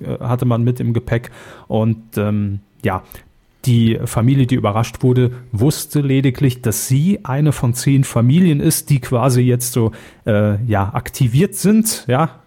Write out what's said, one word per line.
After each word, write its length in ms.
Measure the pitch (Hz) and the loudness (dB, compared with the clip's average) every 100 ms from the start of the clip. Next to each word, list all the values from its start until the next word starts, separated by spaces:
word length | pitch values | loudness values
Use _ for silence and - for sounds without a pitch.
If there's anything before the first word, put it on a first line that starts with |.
äh, 160 | - 123 | -10 -6
hatte 260 | 120 123 123 | -4 -2 0
man 180 | 117 | 0
mit 160 | 120 123 | 0 -2
im 140 | 117 | -2
Gepäck. 360 | 117 - 120 - - - - - | -4 -2 -4 -6 -18 -20 -20 -6
Und, 500 | 110 110 110 - 104 | -2 0 -2 -6 -4
ähm, 440 | 104 104 104 101 - _ | -2 -2 -4 -6 -12 _
ja, 200 | 101 92 - - - _ _ _ 127 | -4 -4 -8 -20 -20 _ _ _ 0
die 340 | 117 113 113 113 | 2 2 0 -4
Familie, 420 | - 117 139 123 | 0 2 2 2
die 80 | 131 | 0
überrascht 480 | 104 107 117 - | 0 -2 -4 -2
wurde, 280 | 127 123 123 123 - | 0 2 0 -2 -8
wusste 500 | 101 143 - - 151 | -2 0 -2 -4 -2
lediglich, 600 | 139 135 135 120 135 120 | 0 2 0 2 0 0
dass 260 | 113 - - | -4 -4 -2
sie 320 | 131 175 202 | 0 0 -2
eine 280 | - 135 151 | -4 0 0
von 220 | - 123 | 0 -2
zehn 300 | 123 - 139 | 0 2 2
Familien 580 | 139 120 120 165 185 143 | 2 2 4 4 4 2
ist, 280 | 156 - - | 0 -2 0
die 100 | 139 | -2
quasi 420 | - - 135 123 | 0 0 2 2
jetzt 320 | 123 120 - | 2 0 0
so, 180 | 127 113 - - - - | 0 -2 -2 -16 -10 -2
äh, 380 | 104 104 101 120 | 0 2 0 -2
ja, 280 | 101 98 | -2 -2
aktiviert 600 | 123 - - 127 131 202 - | -4 -6 -2 0 2 0 0
sind, 500 | 185 220 220 - - | 2 2 2 -4 -2
ja, 220 | 127 160 - | 0 0 -4